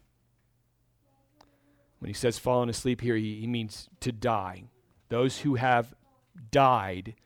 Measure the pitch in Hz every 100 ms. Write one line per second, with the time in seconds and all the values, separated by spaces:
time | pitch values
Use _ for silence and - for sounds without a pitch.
0 | _ _ _ _ _ _ _ _ _ _
1 | _ _ _ _ - _ _ _ _ _
2 | - 101 123 - - 123 120 113 131 123
3 | 120 113 110 107 113 120 110 - - -
4 | 135 110 120 110 92 92 - _ _ _
5 | _ 117 131 - 147 123 127 120 117 -
6 | _ _ _ - 113 139 135 120 98 92
7 | 101 -